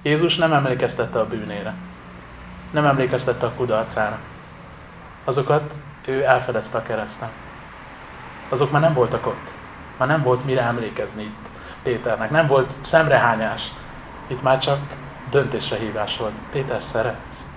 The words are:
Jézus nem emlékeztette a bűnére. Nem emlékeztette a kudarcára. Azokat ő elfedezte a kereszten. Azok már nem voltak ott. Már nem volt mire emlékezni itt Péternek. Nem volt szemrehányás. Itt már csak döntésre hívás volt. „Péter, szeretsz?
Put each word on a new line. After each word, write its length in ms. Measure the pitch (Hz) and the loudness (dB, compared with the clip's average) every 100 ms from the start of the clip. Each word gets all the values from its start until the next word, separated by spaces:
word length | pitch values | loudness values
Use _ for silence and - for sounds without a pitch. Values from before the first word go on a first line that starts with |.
Jézus 340 | 147 151 170 | 4 4 4
nem 180 | - 160 | 4 4
emlékeztette 640 | 147 135 123 120 - 113 117 | 6 4 2 0 0 0 2
a 80 | 107 | 0
bűnére. 460 | 113 104 101 104 - - - - - - - - - - | -2 -4 -6 -6 -8 -12 -16 -16 -16 -18 -16 -16 -16 -2
Nem 140 | 151 | 4
emlékeztette 600 | 147 135 127 127 127 117 | 4 4 4 2 0 0
a 80 | 117 | -2
kudarcára. 680 | - 123 110 110 - 107 110 - - - - - - - - - - | 0 2 2 2 0 0 -2 -12 -18 -18 -18 -18 -18 -18 -18 -18 -6
Azokat 500 | - 131 135 151 147 - - - | 0 0 4 2 2 -10 -14 -10
ő 180 | - 131 | -2 2
elfedezte 540 | 139 127 127 110 - 117 | 6 4 4 -2 -2 -4
a 60 | |
kereszten. 460 | 110 110 107 - 113 - - - - - - - - - - - - | -2 -4 -4 -8 -10 -10 -16 -16 -18 -18 -18 -16 -16 -16 -16 -14 -4
Azok 220 | 127 143 | 2 4
már 100 | 147 | 6
nem 120 | 165 | 6
voltak 320 | 143 113 113 | 6 4 2
ott. 280 | 110 101 - - - - - - | -2 -4 -10 -14 -16 -16 -16 -2
Már 100 | 131 | 2
nem 140 | 156 | 4
volt 240 | 127 123 | 4 2
mire 160 | 139 131 | 2 2
emlékezni 640 | 117 120 107 - 104 107 | 2 0 -2 -4 -6 -6
itt 240 | 107 104 - - - - | -10 -10 -14 -14 -16 -6
Péternek. 460 | 131 113 120 107 110 | -2 0 0 0 2
Nem 180 | 156 156 | 4 6
volt 220 | 135 127 | 6 4
szemrehányás. 1040 | - - 165 156 127 117 110 110 104 - - - - - - - | -4 4 4 6 6 6 4 0 -4 -8 -10 -14 -14 -14 -14 -8
Itt 140 | 123 | 0
már 180 | 135 131 | 2 4
csak 200 | 147 139 143 - - - - | 4 0 -2 -10 -12 -12 2
döntésre 480 | 139 131 110 - 104 | 2 2 -2 -2 -2
hívás 400 | 110 107 104 - | -2 -2 -4 -2
volt. 160 | 110 - - | -4 -4 -6
„Péter, 320 | 143 139 113 | -4 -2 -4
szeretsz? 640 | - 113 113 - - - - | -2 0 0 -2 -12 -14 -14